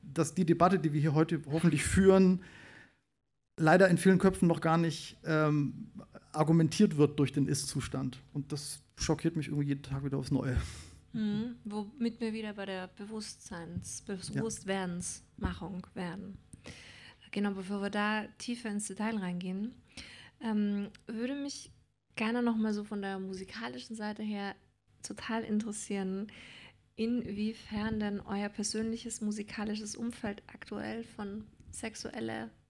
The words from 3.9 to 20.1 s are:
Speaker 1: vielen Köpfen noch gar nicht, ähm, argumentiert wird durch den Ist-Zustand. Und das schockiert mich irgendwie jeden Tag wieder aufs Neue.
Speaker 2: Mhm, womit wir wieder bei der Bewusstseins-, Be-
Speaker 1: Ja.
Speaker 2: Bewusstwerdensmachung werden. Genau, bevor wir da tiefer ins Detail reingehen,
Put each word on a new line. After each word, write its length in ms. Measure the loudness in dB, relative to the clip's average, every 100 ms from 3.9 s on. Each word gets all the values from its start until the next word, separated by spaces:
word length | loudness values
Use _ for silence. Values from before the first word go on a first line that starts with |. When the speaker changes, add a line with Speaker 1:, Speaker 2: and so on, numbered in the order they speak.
| 8
Speaker 1:
vielen 200 | 8 8
Köpfen 300 | 6 6 4
noch 140 | 4
gar 160 | 4 4
nicht, 400 | 4 0 -10 -12
ähm, 680 | 0 4 4 4 2 -4 -12 -14 -18 -20 _
argumentiert 640 | 0 4 6 6 6 4 6
wird 220 | 4 6
durch 140 | 0
den 140 | 2 2
Ist-Zustand. 720 | 0 -2 -4 -4 -4 -6 -8 -10
Und 200 | -8 -6
das 280 | -6 -8 -12 _ -8
schockiert 380 | -2 0 0 -2
mich 120 | -2
irgendwie 200 | -2 0
jeden 140 | -2
Tag 220 | -2 -6
wieder 140 | -2 -4
aufs 120 | 0
Neue. 260 | 0 2 0 -2 -10 -16 -20 -10
Speaker 2:
Mhm, 440 | -4 -2 -2 -4 -8
womit 560 | -8 -6 -6 -2 -4 -2
wir 120 | -4
wieder 200 | -4 -6
bei 140 | -8 -6
der 200 | -6 -8
Bewusstseins-, 1120 | -12 -10 -8 -10 -12 -12 -10 -8 -8 -8 -12
Be- 160 | -8 -8
Speaker 1:
Ja. 120 | -4 -2
Speaker 2:
Bewusstwerdensmachung 1500 | -2 -4 -4 -2 -2 -4 -6 -10 -16 -6 -6 -4 -8 -10 -10
werden. 440 | -8 -8 -8 -12 -16 -20 -20 -18 -18 -18 -20 -20 -20 -10
Genau, 180 | -2 -2
bevor 300 | -2 -4 -4
wir 80 | -2
da 360 | 0 0 0 -4 -10
tiefer 300 | -8 -6 -4
ins 160 | -4 -4
Detail 300 | -4 -2 -2
reingehen, 560 | -2 -4 -4 -4 -6 -8 _ -20 -18